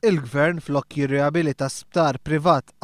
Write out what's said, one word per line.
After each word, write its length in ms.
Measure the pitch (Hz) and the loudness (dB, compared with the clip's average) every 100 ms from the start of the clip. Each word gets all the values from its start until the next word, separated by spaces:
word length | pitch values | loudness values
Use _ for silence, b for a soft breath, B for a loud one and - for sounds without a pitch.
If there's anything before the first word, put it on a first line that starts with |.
| 226 | 0
il-gvern, 540 | 170 120 143 156 170 | 0 0 0 0 0
flok 380 | - 143 - 147 | -4 -4 -4 -4
jirriabilita 720 | 139 139 143 165 156 - 135 | -2 0 0 0 -2 -2 -6
sptar 460 | - - 175 156 131 | -8 -4 0 0 -2
privat 540 | 151 151 170 143 - _ | -4 0 2 2 0 _